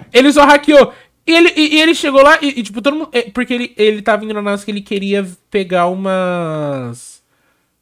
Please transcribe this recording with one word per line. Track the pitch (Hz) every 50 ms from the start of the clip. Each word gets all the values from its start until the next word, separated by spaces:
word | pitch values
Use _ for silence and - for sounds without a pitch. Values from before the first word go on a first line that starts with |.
| - - -
ele | 240 262 294
só | 269 285 285
hackeou. | 277 294 285 285 302 302 277 240 - - - _ _ _ _ _
E | - 330
ele, | 339 339 339 320
e, | 311 302 302 302
e | 311
ele | 311 320 330
chegou | - 320 294 269 269 269
lá | 294 320 311
e, | 285 277 - 240
e, | 208
tipo, | 196 196 233
todo | 214 285 294
mundo, | 311 320 -
é, | - 240 233
porque | 202 - 247 247 - 254
ele, | 240 247 - _
ele | - 214 214 214 208
tava | 202 233 214 208 220
indo | 214 214
na | 208
nasa | 202 202 202 202 202
que | -
ele | 208 202
queria | 202 - 214 196 196 196 196 202 190 180 180 - _ _
pegar | - 196 190 175 185 175 175
umas | 180 185 190 190 190 185 185 185 180 175 175 170 160 156 151 147 143 139 135 127 120 117 120 - - - _ _ _ _ _ _ _ _ _ _ _ _ _